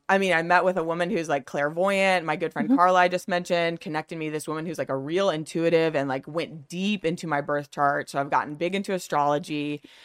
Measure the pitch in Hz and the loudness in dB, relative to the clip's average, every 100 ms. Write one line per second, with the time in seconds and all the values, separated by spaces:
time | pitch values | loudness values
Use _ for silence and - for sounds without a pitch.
0 | - 196 190 165 170 180 180 185 165 165 | 0 2 4 2 4 4 4 0 -2 -2
1 | 175 202 160 143 - 151 147 160 196 196 | -2 -2 -2 -4 -4 -2 -2 0 0 2
2 | 196 185 160 156 160 - 202 277 180 185 | 2 2 0 -2 -4 -2 2 6 6 6
3 | 180 180 - 175 175 175 170 170 - 156 | 4 2 -2 -4 0 0 0 -2 -6 -6
4 | 156 165 156 151 156 156 170 151 135 135 | -6 -8 -6 -6 -6 -6 -6 -6 -4 -4
5 | 139 175 196 156 156 - 165 165 160 151 | -2 0 0 0 -4 -2 2 4 4 0
6 | 139 135 147 160 151 160 139 175 196 208 | -2 -4 -6 -6 -6 -10 -12 -4 -2 -2
7 | 165 175 165 143 143 143 143 - 143 147 | -2 -4 -2 -2 -2 -4 -4 0 2 2
8 | 135 143 143 143 110 151 175 196 202 185 | -2 -4 0 0 0 -4 -4 -2 -2 -4
9 | - 147 143 147 180 147 147 147 - - | -2 0 2 0 -2 -6 -4 -6 -12 -20